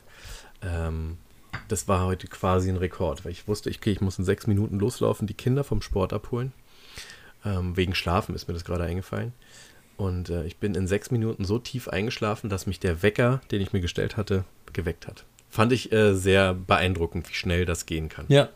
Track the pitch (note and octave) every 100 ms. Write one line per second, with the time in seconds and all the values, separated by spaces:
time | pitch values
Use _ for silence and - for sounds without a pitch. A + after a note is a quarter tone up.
0 | - - - - - - F#2 E2+ E2 D#2+
1 | D#2+ E2+ - - - - - G2+ - F#2+
2 | F2+ F#2 - - G2 F#2 F#2 F#2 F2+ -
3 | F2 C#2 - F2+ - G#2 - - - F#2+
4 | G2 - F2+ G2 - G2+ G#2+ G2+ G2+ -
5 | A2 A2 G#2 - - C3 C#3+ G#2+ - G2
6 | F#2+ A2+ - A#2+ C3 - - - - -
7 | - - - - G2+ F#2+ F2+ F2 F2+ F2
8 | - F2 - E2+ - E2+ E2+ F2 E2+ F2
9 | - G#2 A2+ B2 - - - - - -
10 | G2 F2+ E2+ E2+ D#2 - G#2 F#2 F#2 G2
11 | - B2 A2 A2+ F#2+ A#2+ - B2+ - F2+
12 | G#2+ - G#2+ A2 G#2+ G2 - F2+ F#2+ E2
13 | G2+ - B2 C3 - G#2 F#2+ G2+ E2+ -
14 | G2+ - G2+ G2 F2+ - - - E2+ E2
15 | - - - _ _ - A2+ B2+ - A2
16 | G#2+ G2 F#2+ F#2+ F#2+ F#2 F#2 E2 F2+ F2+
17 | E2 E2+ D#2+ - F#2+ F2 F2+ E2+ - D#2+
18 | D#2 - D2+ C#3 -